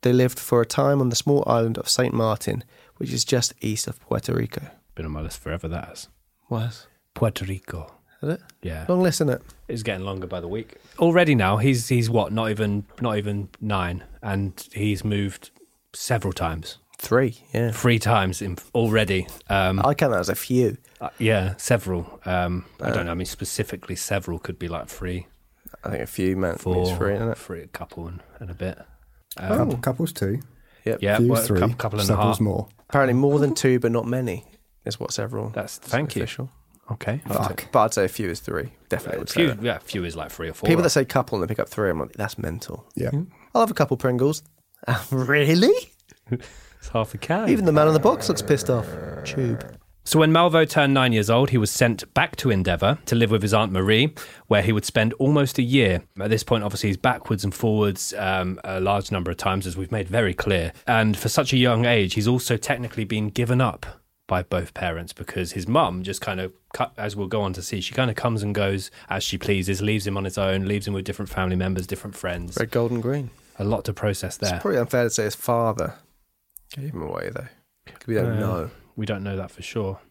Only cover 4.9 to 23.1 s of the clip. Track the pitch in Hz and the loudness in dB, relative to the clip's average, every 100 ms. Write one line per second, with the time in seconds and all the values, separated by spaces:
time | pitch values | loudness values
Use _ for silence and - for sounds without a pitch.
4.9 | - 80 76 78 - - 82 80 85 - | -12 -8 -6 -8 -10 -8 -8 -6 -8 -10
5.9 | - - _ _ _ _ 117 117 - - | -16 -20 _ _ _ _ -4 -4 -8 -20
6.9 | _ _ - 113 - 98 95 - 87 78 | _ _ -2 -2 -2 -8 -8 -8 -12 -12
7.9 | - _ _ 143 170 _ - 90 80 80 | -20 _ _ -8 -8 _ -14 -10 -10 -2
8.9 | 180 185 - 151 - - - - 120 110 | 2 2 2 0 0 -6 -20 -10 -8 -4
9.9 | 98 95 95 90 92 87 104 113 - _ | -4 -4 -6 -6 -8 -6 -8 -10 -18 _
10.9 | - 170 170 170 135 92 104 127 127 113 | 0 4 6 6 6 4 4 4 2 2
11.9 | 123 113 117 92 110 113 107 107 101 101 | 2 2 2 2 0 -2 0 0 0 -4
12.9 | - 120 107 104 101 98 - 107 98 90 | -6 -2 -2 -2 -6 -8 -8 -4 -2 -2
13.9 | 90 - - 110 98 98 - - - 104 | -6 -10 -12 -4 -2 -2 -6 -14 -4 -2
14.9 | 98 110 104 98 92 - _ _ _ _ | -2 -2 -2 -2 -6 -20 _ _ _ _
15.9 | - - 120 98 90 85 82 80 - _ | -12 -2 -2 -2 -2 -4 -4 -10 -16 _
16.9 | - - 117 131 113 _ 113 117 110 127 | -16 0 2 2 -2 _ -2 -2 2 2
17.9 | 117 104 113 95 90 101 87 - 120 113 | 4 4 2 2 -2 -6 -8 -4 0 2
18.9 | 110 104 95 90 - - 98 92 95 131 | 4 2 0 -2 -12 -2 2 2 4 2
19.9 | 143 151 104 92 - - 123 120 - _ | 4 2 2 0 -2 0 2 2 0 _
20.9 | _ 117 - 110 107 92 92 - 120 95 | _ -12 -2 2 4 2 -4 0 0 0
21.9 | 90 87 - - 90 87 90 - _ - | -4 -4 -10 -4 -2 0 -2 -6 _ -4
22.9 | 60 87 | -2 -2